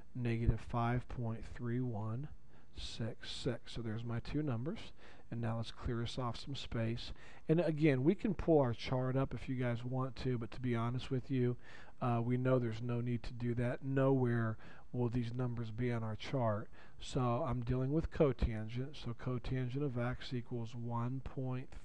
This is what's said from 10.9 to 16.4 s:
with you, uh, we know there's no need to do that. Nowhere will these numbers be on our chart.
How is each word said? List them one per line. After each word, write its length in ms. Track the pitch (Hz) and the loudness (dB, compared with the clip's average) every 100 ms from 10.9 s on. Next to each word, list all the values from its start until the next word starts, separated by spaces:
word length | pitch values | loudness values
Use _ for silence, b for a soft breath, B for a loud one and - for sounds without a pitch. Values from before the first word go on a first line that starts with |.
| 127 - | 0 0
with 220 | 131 - | -2 0
you, 240 | 131 123 120 B B B B | 2 2 2 B B B B
uh, 180 | 127 117 | 0 2
we 140 | 117 123 | 2 2
know 240 | 127 127 | 4 4
there's 220 | 120 110 | 4 -2
no 180 | 120 120 | -2 0
need 240 | 120 120 | 0 -2
to 80 | - | -2
do 220 | 123 120 120 | -2 -2 0
that. 260 | 123 139 | 0 0
Nowhere 760 | 135 135 135 135 123 117 113 110 B B B | 0 4 6 6 4 2 2 -2 B B B
will 160 | 123 120 | 0 0
these 260 | 123 117 | 0 0
numbers 380 | 123 123 117 113 | 0 -2 -2 -4
be 180 | 107 123 | -2 0
on 140 | 117 | 0
our 140 | 110 107 | -2 -4
chart. 500 | - 139 | -2 2